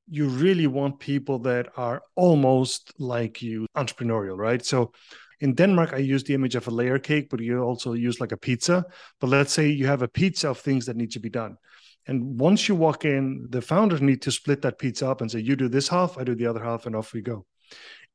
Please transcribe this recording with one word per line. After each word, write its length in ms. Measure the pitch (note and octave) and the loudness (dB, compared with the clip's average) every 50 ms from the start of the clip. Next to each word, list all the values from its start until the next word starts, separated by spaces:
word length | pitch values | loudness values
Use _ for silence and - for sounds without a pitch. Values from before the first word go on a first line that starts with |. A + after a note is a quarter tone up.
| _ - | _ -10
you 200 | D#3+ D3 D3+ C#3 | -4 -2 -2 -2
really 380 | B2+ B2+ D3+ F#3+ F#3+ F3 D#3+ | 0 2 2 4 4 4 2
want 320 | C#3+ B2+ C#3 C#3 C#3 C#3 - | 2 2 0 -2 -2 -4 -6
people 400 | - - C#3+ C#3+ C#3 C#3+ C3+ B2+ | -4 -4 -4 -2 -2 -2 -4 -2
that 300 | A2+ C3 B2 B2 B2 - - | 0 0 0 0 -2 -4 -6
are 260 | - B2 A#2+ A#2+ C#3+ - _ _ | -6 -4 -4 -4 -6 -10 _ _
almost 760 | - F3+ F3+ E3 D3 C3+ C3 C3 C3 C3 B2 - - - - - - | 4 4 6 6 6 6 6 6 4 4 0 -2 -6 -10 -14 -12 -10
like 420 | D3 B2 B2 A#2+ A#2 A2 A2+ - | -6 -4 -2 -2 -2 -4 -6 -8
you, 260 | B2 A#2 A2+ A2 A2 A2 - | -8 -8 -6 -6 -6 -6 -4
entrepreneurial, 600 | D3+ C3+ A2+ - - B2+ A#2 A2+ A2 G2+ F#2+ F#2 | -4 -4 -4 -6 -4 -4 -2 -2 -2 -2 -4 -6
right? 260 | F#2 G#2 A2 A#2+ B2+ | -4 -2 0 0 0
So 300 | - - - B2+ A#2+ A2+ _ _ _ - - - - - _ _ | -2 0 0 0 0 0 _ _ _ -20 -20 -20 -20 -20 _ _
in 140 | D3 C#3 B2+ | -2 0 2
Denmark, 380 | A#2+ F3 G3+ G3 F3 E3 D#3 - | 4 4 4 4 4 2 0 -2
I 40 | C3+ | -2
use 260 | C#3 C3+ C3+ C3+ C3+ | -2 0 0 0 0
the 100 | - C#3 | 0 -2
image 200 | C3+ C3+ B2+ A#2+ | 0 0 -2 -2
of 120 | B2 - B2+ | -4 -4 -4
a 20 | |
layer 280 | A2+ A#2 A#2+ B2 C3 C3+ | -2 -2 0 0 0 0
cake, 320 | C3+ - D3+ D3+ C#3 - | 0 0 0 -2 -2 -2
but 100 | - A#2 | -6 -6
you 220 | A2+ A#2 A#2+ B2 | -4 -2 -2 -2
also 320 | B2+ A#2+ B2 A#2+ - B2+ A#2 | -2 -2 -4 -4 -6 -6 -4
use, 260 | A#2+ A#2 A#2+ A#2 - | -2 -2 -2 -2 -4
like, 120 | B2 A2 | -6 -6
a 40 | A2+ | -6
pizza. 480 | - - - B2+ A#2 - - F3 F#3 F3+ F3+ - - - - _ _ | -6 -2 -2 -2 0 2 2 2 2 0 -2 -10 -20 -20 -20 _ _
But 80 | - B2 | 0 4
let's 240 | C3 C#3 C#3+ C#3 | 4 4 4 4
say 160 | - - D#3 D3 | 2 2 2 2
you 180 | D3+ C#3+ C3+ | 2 2 2
have 160 | C3+ C#3+ B2 | 2 2 0
a 60 | B2+ A#2 | 0 -2
pizza 420 | - - F3 F#3+ D#3+ - - D3 | 0 0 0 0 0 0 -2 -4
of 80 | B2+ - | -4 -4
things 280 | - C#3+ C3+ C3 A2+ | -2 0 0 0 0
that 100 | B2 A2+ | -2 -4
need 160 | A2+ A#2 A2 | -4 -6 -6
to 80 | - A#2+ | -6 -8
be 100 | G#2 A2+ | -8 -8
done. 260 | - B2 A2+ G#2 - - _ _ - - - - _ _ _ | -6 -6 -6 -8 -10 -16 _ _ -20 -20 -20 -20 _ _ _
And 340 | - C3+ B2+ A#2+ C3+ C3 A#2 | -4 -4 -2 -2 -4 -2 2
once 280 | C3+ E3 G#3 G#3+ - - | 4 4 4 4 4 2
you 60 | G3+ | 2
walk 300 | E3+ E3 D#3 C#3+ - - | 2 2 2 2 0 0
in, 420 | D3+ C#3 C3+ C3+ C3 C3+ C3 B2 B2 | 0 2 2 0 -2 -4 -6 -8 -6
the 140 | B2 B2+ | -6 -6
founders 400 | - - D#3+ F#3 A3 G#3 F3 D3 | -2 0 2 4 4 4 4 4
need 200 | C#3 C#3 C3 C3 | 4 4 4 2
to 100 | - C#3 | 0 -4
split 300 | B2+ - - D3 C#3+ C#3 | -4 -2 -2 -2 -2 0
that 160 | C#3 C3 - - | 0 -4 -4 -4
pizza 300 | - C3 A2+ - C#3 C3 | -4 -6 -4 -2 -2 -2
up 120 | C3+ - | -2 -2
and 100 | A#2+ A2 | -4 -6
say, 80 | A#2 A#2 | -6 -4
"You 160 | A2 A#2 C#3 | -2 -2 0
do 140 | C3 C3 A#2+ | 0 0 0
this 200 | A#2+ C#3 C#3 - | 0 0 0 0
half, 300 | F3 F3+ F#3 F3 F3 C3 | 0 0 0 0 -2 -4
I 60 | B2+ | -4
do 100 | B2+ A#2+ | -4 -2
the 120 | A2+ A#2+ | -2 -2
other 180 | A#2 A#2 A2+ A2+ | -2 -2 -4 -4
half, 200 | A#2 A#2 A2+ - | -6 -6 -6 -6
and 120 | B2 A2 | -6 -6
off 160 | A2 A2 - | -6 -6 -6
we 100 | - A#2 | -10 -8
go." 240 | G2 A#2+ A#2 A2 F#2 _ _ _ _ - - - - - - - - _ | -8 -8 -8 -8 -10 _ _ _ _ -20 -20 -20 -20 -20 -20 -20 -20 _